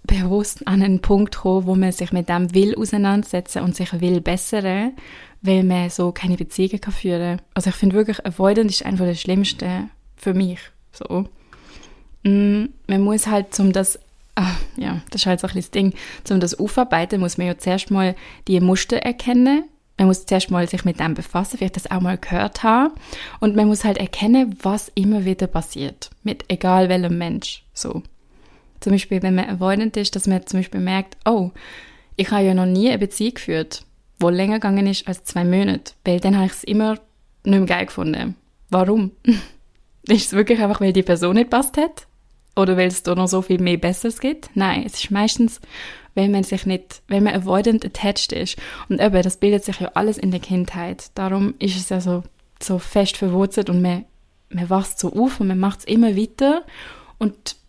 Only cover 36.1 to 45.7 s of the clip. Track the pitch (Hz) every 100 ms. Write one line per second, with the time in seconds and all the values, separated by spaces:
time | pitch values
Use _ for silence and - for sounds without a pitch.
36.1 | 175 190 196 190 - - 214 220 214 _
37.1 | _ _ _ 196 196 180 180 - - 160
38.1 | - - 180 _ _ - 185 185 220 190
39.1 | - 240 208 - - _ _ _ _ -
40.1 | 214 - 196 208 233 202 - 196 190 185
41.1 | 170 175 208 240 240 277 - 320 - -
42.1 | _ _ _ _ - 190 180 180 180 -
43.1 | 180 180 185 185 180 180 175 170 185 233
44.1 | - 262 311 - 196 190 277 233 - -
45.1 | 202 220 - 226 - -